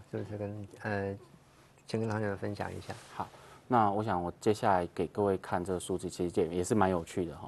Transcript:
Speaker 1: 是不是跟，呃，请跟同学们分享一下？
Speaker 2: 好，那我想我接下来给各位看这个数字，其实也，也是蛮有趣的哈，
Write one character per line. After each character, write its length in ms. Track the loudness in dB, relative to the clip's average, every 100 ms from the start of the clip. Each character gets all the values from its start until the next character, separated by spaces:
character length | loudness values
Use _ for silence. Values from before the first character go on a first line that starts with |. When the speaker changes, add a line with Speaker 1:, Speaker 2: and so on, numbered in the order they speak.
| -8
Speaker 1:
是 60 | -8
不 60 | -6
是 80 | -6
跟， 300 | -6 -8 -12 -8
呃， 340 | -4 -2 -2 -6 -12 -20 -20 -20 -20 -20 -6
请 140 | -2
跟 100 | -2
同 100 | -2
学 60 | -2
们 100 | -4
分 200 | -6 -6
享 120 | -6 -8
一 60 |
下？ 140 | -10 -12 -12
Speaker 2:
好， 160 | -10 -10 -12 -20 -16 2
那 240 | 4 6
我 120 | 4
想 180 | 0 0
我 120 | -2 0
接 100 | 2
下 200 | 4 4
来 160 | 4 2
给 120 | -2 -2
各 160 | 2
位 140 | 2 2
看 260 | 0 -2
这 80 | 0
个 80 | -2
数 200 | -2 -4
字， 100 | -4
其 180 | -2 0
实 140 | 2
也， 60 | 2
也 160 | 0
是 100 | 2
蛮 160 | 4 4
有 140 | 2
趣 220 | 0 -4 -4
的 100 |
哈， 120 | -6